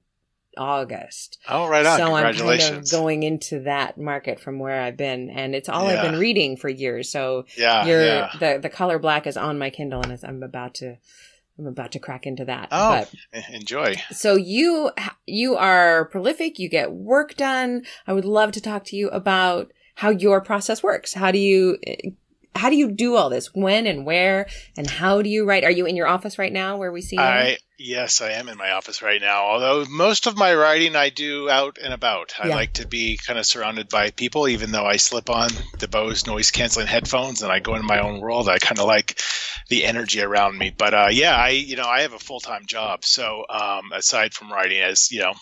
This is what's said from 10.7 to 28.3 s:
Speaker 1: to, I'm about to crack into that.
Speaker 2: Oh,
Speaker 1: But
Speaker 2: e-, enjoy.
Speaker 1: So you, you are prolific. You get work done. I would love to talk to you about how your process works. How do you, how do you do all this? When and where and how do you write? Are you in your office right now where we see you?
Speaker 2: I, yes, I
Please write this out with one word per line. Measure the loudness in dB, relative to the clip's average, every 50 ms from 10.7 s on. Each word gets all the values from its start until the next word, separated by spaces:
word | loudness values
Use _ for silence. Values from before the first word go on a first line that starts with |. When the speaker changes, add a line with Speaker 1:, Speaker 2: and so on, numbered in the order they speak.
| -12
Speaker 1:
to, | -12 -14 -14 -14 -16 _ _ _ -20 -20 -20 _ _ _ _ _ -14
I'm | -12
about | -12 -10 -10 -12 -10
to | -12 -12
crack | -12 -12 -12 -10 -10
into | -10 -10 -8 -8
that. | -8 -8 -8 -8 -4
Speaker 2:
Oh, | -2 2 2 4 2 2 0 -4 -10 -20 -20 _
Speaker 1:
But | -16 -14 -14 -14
Speaker 2:
e-, | -14
enjoy. | -14 -10 -8 -4 -2 -2 -2 -2 -4 -8 -12
Speaker 1:
So | -8 -2 2 4 4
you, | 4 2 2 0 2 2 2 2 0 0 -2 -4 -4 -10 -10 -12 _ -12
you | -8 -4 -2 0 0 2
are | 2 4 6 6 8 8 6 6 4 2
prolific. | 0 -4 -2 -2 -2 0 0 -4 -6 -4 -6
You | -6 -2
get | 0 0 0 -2
work | -6 -6 -2 2 2 2 2 0 -4
done. | -2 -2 0 0 0 -2 -2 -4 -6 -8 -10 -20 -12 -6
I | -4
would | -2 -2 0
love | 2 4 4 4 2
to | 0 -6
talk | -8 -6 -8 -8 -8
to | -8 -6
you | -4 -4 -2
about | -4 -2 0 2 2 4 4 2 2 0 -4 -8 _ _ _ _ -8
how | -2 2 2
your | 2 4 4 4 4 4
process | 2 0 -4 -2 -2 -2 -4 -2
works. | 0 0 0 0 -4 -8 -4
How | 0 2 2
do | 4 4
you, | 4 4 6 6 4 4 2 -2 -4 -10 -10 -8 -10 -12 -12 _ _ _ _ _ _ _ -6
how | 0 2 4
do | 4
you | 4 4 2
do | 2 0 0 2 4
all | 4 2 2
this? | 0 -2 -4 -6
When | -4 -2 0 2 2 2 2
and | 0 -2 -2 -2
where | 0 2 2 4 4 2 2 -2 -4 -10 -18 -18 -16 -10
and | -8 -8 -6
how | -4 0 2 2 4 2
do | 2 2
you | 0 0 2
write? | 2 2 4 4
Are | 2
you | 2 2 0
in | 0 0
your | 0 2
office | 2 2 0 -2 -6 -6 -4
right | -4 -4
now | -2 -4 -4 -4 -6
where | -6 -6 -8
we | -8 -8
see | -10 -4 0
you? | 2
Speaker 2:
I, | 4 4 6 4 4 2 0 -2 _ _ _ -16
yes, | -10 -6 -6 -4 -2 0 0 0
I | 0 -2